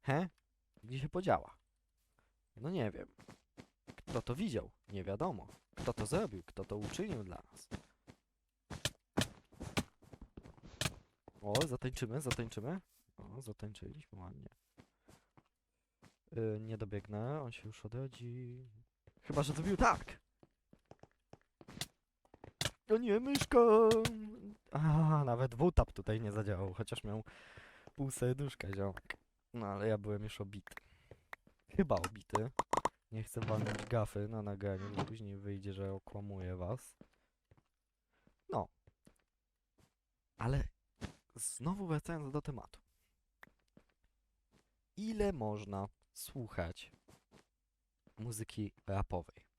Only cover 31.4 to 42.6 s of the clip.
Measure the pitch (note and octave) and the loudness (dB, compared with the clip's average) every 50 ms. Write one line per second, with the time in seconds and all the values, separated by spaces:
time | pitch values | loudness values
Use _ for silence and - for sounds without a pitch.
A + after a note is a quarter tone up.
31.4 | _ - _ _ _ - - F#3+ F#3+ C#3 A2+ F2 E2+ F2+ G#2+ G#2+ - _ - G#2 | _ -20 _ _ _ -4 2 2 4 4 4 2 2 -2 -8 -10 -14 _ 0 0
32.4 | A2 B2+ - - - _ - - - - _ _ _ _ A2 A2 G#2+ - - A2+ | 0 0 0 -2 0 _ 0 2 2 0 _ _ _ _ -6 -6 -6 -4 -4 -4
33.4 | A2 A2 A2 G#2+ G#2+ G#2+ G#2+ G#2 - - - A#2 G#2 - - G#2 G#2 G#2+ A2+ A2 | 0 2 2 2 2 0 0 -2 -2 2 2 2 2 2 0 -4 -4 -2 -4 -4
34.4 | G#2 G#2 G2+ F#2+ G2+ G2+ G2 F#2 F#2+ G#2 G#2 G2 - - A#2 A2 G#2+ G2+ G2 G2 | -4 -4 -4 -2 -2 -2 -2 -2 -4 -4 -2 -4 -4 -4 -4 -8 -8 -8 -8 -6
35.4 | G2 G2+ G2+ G2 F#2+ G2+ F#2+ G2 G2 G2 G2 F#2+ _ - - G2+ G2+ G2+ G2+ F#2+ | -6 -6 -6 -4 -4 -6 -4 -4 -4 -4 -4 -6 _ -10 -10 -8 -8 -6 -6 -6
36.4 | F#2 F2+ F#2 F2+ F2+ F2 A#2 C3 - - - _ - _ _ _ _ _ _ _ | -4 -4 -4 -4 -2 -4 -4 -6 -6 -16 -20 _ -20 _ _ _ _ _ _ _
37.4 | _ _ - - _ _ _ _ _ _ _ _ _ _ _ _ _ _ _ _ | _ _ -20 -20 _ _ _ _ _ _ _ _ _ _ _ _ _ _ _ _
38.4 | _ - F3+ B2+ F2 - _ _ _ - _ _ _ - _ _ _ _ _ _ | _ -4 -2 -2 -2 -4 _ _ _ -20 _ _ _ -20 _ _ _ _ _ _
39.4 | _ _ _ _ _ _ _ _ _ _ _ _ _ _ _ _ _ _ _ - | _ _ _ _ _ _ _ _ _ _ _ _ _ _ _ _ _ _ _ -2
40.4 | A#2+ A#2+ C3+ C#3 - - _ _ _ _ _ _ - - - _ _ _ _ A#2+ | 0 2 2 2 2 0 _ _ _ _ _ _ -12 -12 -12 _ _ _ _ -8
41.4 | - - - - B2 D#3 F#3+ G3+ G3 E3+ D#3 D3+ - - E3+ D#3+ D3 C3+ C3+ D3 | -8 -6 -6 -4 -2 -2 -2 -2 0 0 0 0 0 -2 -6 -4 -4 -2 -4 -2
42.4 | - - C#3 A2+ | -2 -2 -8 -8